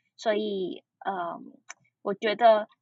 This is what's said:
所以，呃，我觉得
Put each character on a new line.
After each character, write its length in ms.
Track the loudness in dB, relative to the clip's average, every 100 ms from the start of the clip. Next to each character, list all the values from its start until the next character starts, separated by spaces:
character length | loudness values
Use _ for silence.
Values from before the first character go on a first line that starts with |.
| _ -6
所 200 | -2 -2
以， 480 | -2 -4 -6 -8 -16 _
呃， 380 | -8 -6 -6 -10 -14 -20 _ -20 _ _
我 100 | -8
觉 220 | -4 -2 4
得 340 | 6 6 2 _